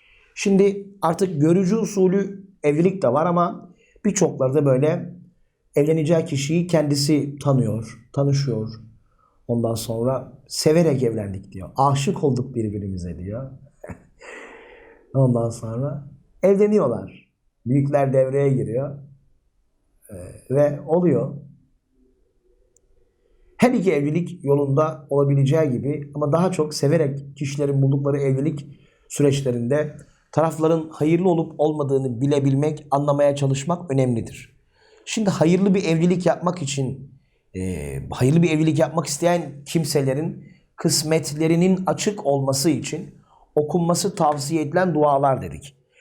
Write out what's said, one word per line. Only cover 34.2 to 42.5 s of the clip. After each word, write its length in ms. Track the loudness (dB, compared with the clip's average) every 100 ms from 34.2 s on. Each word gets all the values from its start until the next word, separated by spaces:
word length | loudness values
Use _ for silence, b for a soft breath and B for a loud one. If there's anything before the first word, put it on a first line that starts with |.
| -6 -14 -20 _ _ b b b -8
Şimdi 240 | -2 0
hayırlı 460 | 2 2 4 4 2
bir 80 |
evlilik 420 | 2 2 2 2 0
yapmak 360 | 0 -4 -4
için, 500 | -6 -4 -6 -6 -16 -20 _ _ _ -8
e, 380 | -6 -6 -6 -8 -8
hayırlı 340 | 0 2 4
bir 80 | 2
evlilik 280 | 2 2 2
yapmak 260 | 0 -2 -6
isteyen 580 | -2 0 0 -4 -14 -4
kimselerin 800 | -4 0 0 0 -2 -6 -10 B B B -4
kısmetlerinin 1080 | 0 0 0 -2 -2 -2 2 4 4 2 0
açık 400 | -2 -2 -2 -2
olması 440 | 0 0